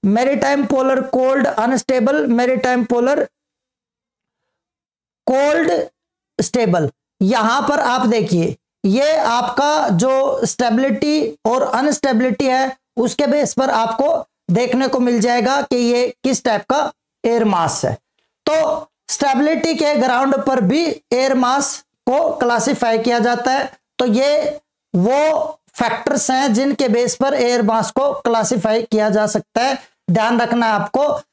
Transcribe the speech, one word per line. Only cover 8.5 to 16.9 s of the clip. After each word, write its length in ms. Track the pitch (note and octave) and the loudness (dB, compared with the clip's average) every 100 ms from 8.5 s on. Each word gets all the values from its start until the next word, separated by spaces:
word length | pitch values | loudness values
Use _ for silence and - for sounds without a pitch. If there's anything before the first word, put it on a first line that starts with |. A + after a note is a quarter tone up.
| C3+ _ _ G3 | -4 _ _ 0
ये 320 | G#3+ C#4+ D#4 | 2 2 0
आपका 720 | - A#3 - - C#4+ D4+ D4 | 0 -2 -2 -2 0 0 0
जो 520 | F3+ B3 C4+ C#4 C4+ A3+ | 0 2 0 -2 -2 -4
stability 920 | - B3 A3+ C4+ C#4 D4 D4+ C#4 - A3 | -2 -2 0 0 -2 -2 -2 -2 -4 -2
और 160 | B3 | -2
unstability 840 | C#4+ A3 C#4+ C#4+ C#4 A3+ B3+ A3+ C4+ | -2 -2 -2 0 0 0 0 0 0
है, 320 | B3+ C4 C4 _ - | 0 -2 -6 _ -4
उसके 300 | A#3 - C#4+ | -2 0 0
base 260 | D4 C#4 | 0 0
पर 160 | - C4 | 0 0
आपको 560 | A3+ A3+ A3+ C#4 E4 - _ - | 0 -2 0 0 0 -4 _ -2
देखने 360 | F3+ B3 A#3+ C4 | 0 0 0 0
को 120 | C4 | 0
मिल 200 | B3 A#3+ | 0 2
जाएगा 420 | A3 A#3+ A#3 C#4 | 2 0 0 -2
कि 140 | - B3 | 0 0
ये 400 | A#3+ A#3+ B3 - | 2 0 -2 -2
किस 200 | C4 B3+ | -2 -2
type 180 | - G#3 - | 0 -2 -2
का 240 | C4+ - | -2 -2